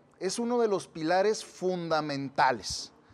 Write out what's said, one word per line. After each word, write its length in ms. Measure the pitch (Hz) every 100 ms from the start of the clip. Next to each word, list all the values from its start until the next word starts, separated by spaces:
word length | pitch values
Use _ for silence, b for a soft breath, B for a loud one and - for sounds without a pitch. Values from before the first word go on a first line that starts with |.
| _ -
es 180 | 185 226
uno 220 | 233 240
de 80 | 226
los 200 | 185 -
pilares 580 | 165 156 185 208 214 -
fundamentales. 1500 | - 185 180 170 156 151 139 139 - 135 120 - - - - B